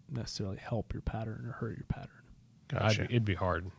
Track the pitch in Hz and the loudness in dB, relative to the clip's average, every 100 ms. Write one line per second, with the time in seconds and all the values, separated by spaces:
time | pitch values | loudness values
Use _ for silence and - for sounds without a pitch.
0 | - 117 110 - 101 95 - 113 - 104 | -8 -6 -6 -4 -4 -6 -4 -4 -2 -4
1 | - 110 113 107 120 - 113 - - - | -4 -4 -4 -6 -8 -6 -6 -6 -6 -6
2 | - - - - - - - - 107 107 | -8 -16 -20 -20 -20 -20 -4 2 4 4
3 | - 120 107 90 92 85 92 | 4 4 4 4 4 2 0